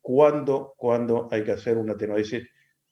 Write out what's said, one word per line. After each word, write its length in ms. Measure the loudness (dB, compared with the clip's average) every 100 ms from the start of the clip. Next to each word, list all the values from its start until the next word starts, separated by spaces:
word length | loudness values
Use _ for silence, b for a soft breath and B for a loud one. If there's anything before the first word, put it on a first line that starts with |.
cuándo, 720 | -2 6 6 4 0 -2 -4 -6
cuándo 540 | 0 0 2 -2 -2
hay 120 | -4
que 80 | -2
hacer 260 | -4 -2 -2
una 180 | -2 -4
tenodesis 500 | -4 -2 -2 -6 -10 _ _ _ _